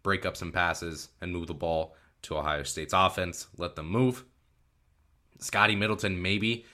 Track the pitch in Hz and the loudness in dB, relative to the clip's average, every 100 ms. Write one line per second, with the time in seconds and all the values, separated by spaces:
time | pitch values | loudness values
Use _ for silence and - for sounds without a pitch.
0 | 95 95 92 - 87 90 87 82 85 78 | 2 0 0 -4 -4 0 0 0 -6 -8
1 | - _ 90 87 82 76 85 80 80 - | -12 _ -6 -6 -6 -4 0 0 -2 -8
2 | _ _ - 76 73 73 69 - 78 92 | _ _ -6 -2 0 -2 -2 -6 0 4
3 | 95 - 87 - - - 87 - 78 107 | 4 2 -4 -6 -14 -8 -8 -6 -2 2
4 | 127 127 - _ _ _ _ _ _ _ | 2 0 -14 _ _ _ _ _ _ _
5 | _ _ _ - - 104 107 101 107 107 | _ _ _ -14 -2 4 4 4 2 2
6 | 101 90 90 101 110 117 - | 0 0 0 2 0 -2 -8